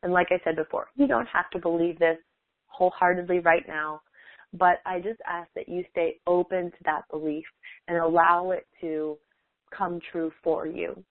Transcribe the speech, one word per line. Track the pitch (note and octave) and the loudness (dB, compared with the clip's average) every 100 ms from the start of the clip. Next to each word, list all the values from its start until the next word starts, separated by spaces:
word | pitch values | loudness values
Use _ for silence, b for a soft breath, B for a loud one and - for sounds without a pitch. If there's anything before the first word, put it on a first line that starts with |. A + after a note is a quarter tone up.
And | F3+ | 2
like | F3+ F3 | 2 2
I | F3+ | 0
said | - D#3+ | -2 -4
before, | D#3 - - - | -4 -6 -8 0
you | C#4 | 2
don't | B3 A#3+ | 2 0
have | - F3 | -2 -2
to | F#3 | -4
believe | E3+ E3+ E3+ E3 | -2 0 0 2
this | E3+ E3 _ _ _ _ _ | 2 2 _ _ _ _ _
wholeheartedly | - F#3 - F3+ F3+ F3+ F3+ | 0 0 2 2 2 2 0
right | E3+ E3+ - | 4 2 2
now, | D#3 D#3 D3+ _ B B B B | -6 -6 -8 _ B B B B
but | F3 F3+ F3 - | 2 4 4 -2
I | F#3 | -6
just | F#3 A3+ - | -6 -8 -8
ask | E3+ E3+ - | -8 -8 -12
that | - | -8
you | F3 F3+ | -8 -6
stay | - E3 - - | -2 -2 -2 0
open | F3+ F3 F#3 F3 | 2 2 -2 -4
to | - | -6
that | - D#3 - | -4 -4 -4
belief | D#3 D#3 D3+ D#3+ _ B B - | -6 -4 -6 -8 _ B B -4
and | E3+ | 0
allow | E3 E3+ E3+ F3 F#3 | 2 4 6 4 2
it | F3+ - _ | -4 -6 _
to | E3+ D#3 D#3 D3+ _ _ _ _ _ - | -6 -4 -4 -8 _ _ _ _ _ -6
come | F#3 F3 - | -4 -4 -8
true | E3+ E3 - | -6 -6 -4
for | - D#3+ D#3+ | -2 -2 -2
you. | E3+ E3+ - F#3+ | -6 -8 -8 -16